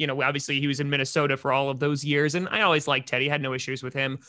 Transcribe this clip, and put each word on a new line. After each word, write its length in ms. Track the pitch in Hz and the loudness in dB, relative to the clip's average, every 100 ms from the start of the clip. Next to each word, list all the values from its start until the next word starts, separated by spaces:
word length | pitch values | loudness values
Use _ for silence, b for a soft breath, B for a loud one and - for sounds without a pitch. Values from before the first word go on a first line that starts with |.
you 60 | 147 | -2
know, 140 | 135 | 0
obviously 380 | 131 143 143 139 | 0 0 -2 0
he 80 | 143 | 0
was 140 | 135 | 0
in 100 | 143 | 0
Minnesota 460 | 143 135 160 143 135 | 0 0 2 2 0
for 160 | 139 | 0
all 180 | 131 139 | 2 0
of 80 | 135 | 0
those 240 | 147 143 | -2 0
years. 320 | 143 143 151 | 0 2 2
And 140 | 170 190 | 0 -2
I 140 | 214 | 2
always 260 | 202 156 147 | 4 4 2
liked 200 | 135 127 | 0 0
Teddy, 200 | 123 143 | -2 0
had 120 | 147 | 0
no 120 | 135 | -2
issues 320 | 127 - 131 | -4 -4 -6
with 100 | 127 | -6
him. 240 | 135 135 131 | -4 -4 -4